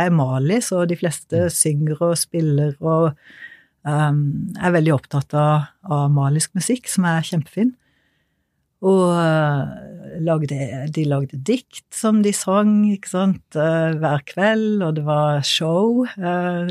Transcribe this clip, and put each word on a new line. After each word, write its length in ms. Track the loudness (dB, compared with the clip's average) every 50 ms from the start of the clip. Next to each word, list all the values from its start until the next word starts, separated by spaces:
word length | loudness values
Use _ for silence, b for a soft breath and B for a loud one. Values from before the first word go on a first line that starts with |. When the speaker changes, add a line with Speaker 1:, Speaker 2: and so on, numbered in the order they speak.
| 2
Speaker 1:
er 40 | 2
Mali, 500 | 2 2 2 2 0 0 0 0 0 0
så 260 | 0 -2 -2 0 0 0
de 80 | -2
fleste 400 | -2 -4 -4 -4 -6 -8 -4 -2
Speaker 2:
Mm. 140 | 0 0 0
Speaker 1:
synger 500 | 0 -2 -2 0 0 0 0 -2 -2 0
og 160 | 0 0 0
spiller 580 | -2 -4 -4 -4 -2 0 0 2 2 0 -2 -2 -4
og, 340 | -2 0 2 2 2 0 0 B B B B B B B B B B B B B -6
ehm, 680 | -4 -2 0 0 2 2 2 0 0 -2 -4 -6 -8 -6 -4
er 120 | 0 2 2
veldig 220 | 4 4 4 2
opptatt 400 | 0 0 -2 -4 -4 -4 -2 0
av, 340 | 2 2 4 2 2 0 -2 -8 _ -8
av 260 | -4 -2 0 2 2
malisk 440 | 2 2 2 2 0 0 -2 -2 -4
musikk, 340 | -4 -2 -2 -2 -2 -4 -4
som 160 | -2 0 0
er 160 | 2 0 0
kjempefin. 540 | -2 -2 -4 -4 -4 -4 -2 -2 0 0 -2 _ _ _ _ _ _ _ _ _ _ _ _ _ _ _ _ _ _ _ _ _ 0
Og, 280 | 2 4 4 4 2
eh, 1080 | 2 2 2 2 2 2 2 2 0 0 -2 -4 -6 -10 -14 -18 -18 -18 -18 -14 -8 -4
lagde, 720 | -2 0 0 0 0 -2 -4 -4 -6 -6 -6 -8 -8 -6 -4
de 120 | -2 0
lagde 320 | 0 0 0 -2 -4 -6 -6 -2
dikt 400 | -2 -2 -2 -4 _ -20 -20 -20 _
som 320 | -8 -4 0 2 2 4 4
de 80 | 2 0
sang, 520 | -2 -2 0 2 2 4 4 4 4 4
ikke 220 | 2 0 -2 -4 -6
sant, 340 | -2 0 0 0 0 -2 -4 _ -4
eh, 360 | -2 0 0 2 2 0 0 0 0
hver 240 | 0 0 0 -2 -4
kveld, 580 | -6 -4 -2 0 2 2 2 0 0 0 0 0
og 120 | -2 -2
det 100 | -2 -2
var 360 | 0 0 2 2 2 0 0 -2
show, 640 | -2 -2 -2 -2 0 0 2 2 2 2 0 0
eh, 600 | -2 -4 -6 -4 -4 -2 -2 -2 -2 -2 -4 -4 -4